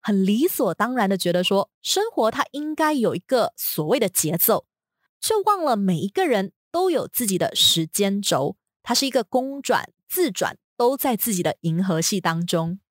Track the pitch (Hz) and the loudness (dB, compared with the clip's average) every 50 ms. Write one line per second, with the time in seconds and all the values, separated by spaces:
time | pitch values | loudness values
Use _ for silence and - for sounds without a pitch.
0 | _ - 208 196 190 190 208 226 285 370 - - 277 196 160 _ 208 233 254 254 | _ 0 2 2 4 2 2 2 2 0 2 0 0 0 0 _ -2 -2 0 0
1 | 214 190 196 185 - 175 175 180 180 - 202 196 - _ _ _ _ - - 381 | 2 2 0 0 0 0 2 2 2 2 2 2 0 _ _ _ _ -2 0 0
2 | 415 453 - - 330 330 349 254 - - - 277 302 302 311 - 320 302 311 277 | 0 -2 0 0 0 0 0 -2 -6 -6 -4 -8 -6 -6 -2 0 0 0 2 2
3 | 226 185 120 170 - _ 269 247 202 - _ - - - - - 151 156 208 285 | 0 0 0 -2 -4 _ 0 0 0 0 _ -6 -8 -6 -4 -4 -2 0 0 0
4 | 233 190 _ - - 156 165 170 - - 214 175 - _ _ _ _ _ _ _ | 0 0 _ -2 -2 -2 -2 0 2 2 2 0 0 _ _ _ _ _ _ _
5 | _ _ _ _ - - 440 427 392 427 415 381 330 294 240 208 202 190 180 156 | _ _ _ _ -4 -2 -2 0 2 0 0 0 0 0 0 2 2 0 0 0
6 | - 202 _ - 381 330 247 202 190 196 _ _ _ _ - 339 370 381 339 254 | -2 -4 _ -2 0 2 2 0 0 -4 _ _ _ _ -2 0 0 2 0 0
7 | - - - - 240 208 190 175 165 - - - - - - 165 160 160 - - | -2 -4 -4 -4 -2 -2 0 0 -2 -2 0 0 2 2 2 2 -2 -2 -2 0
8 | 202 196 196 202 202 - 170 135 135 151 190 _ _ _ _ _ _ - 240 - | 0 0 0 -2 -2 0 0 0 0 -2 -4 _ _ _ _ _ _ -2 -2 0
9 | - 269 233 262 220 _ - 262 254 269 277 277 262 - 240 - - - _ _ | 0 0 0 0 -2 _ -2 -2 -2 -2 -8 -10 -4 -2 -2 -2 -2 -6 _ _
10 | _ _ - - 359 285 180 - - 95 - - _ _ _ _ 240 240 269 269 | _ _ -2 0 0 0 0 -2 -4 -4 -4 -8 _ _ _ _ 0 0 0 0
11 | - 285 240 196 - 233 214 180 175 160 - _ - 170 160 170 190 190 180 160 | 0 -2 -2 0 -2 -2 -2 0 0 -2 -2 _ -2 -2 0 0 0 0 0 0
12 | 165 - - 196 175 170 165 165 170 175 - 170 165 165 175 196 _ _ | 0 0 -2 0 -2 -2 -2 -2 -2 -2 0 -2 -2 -2 -6 -8 _ _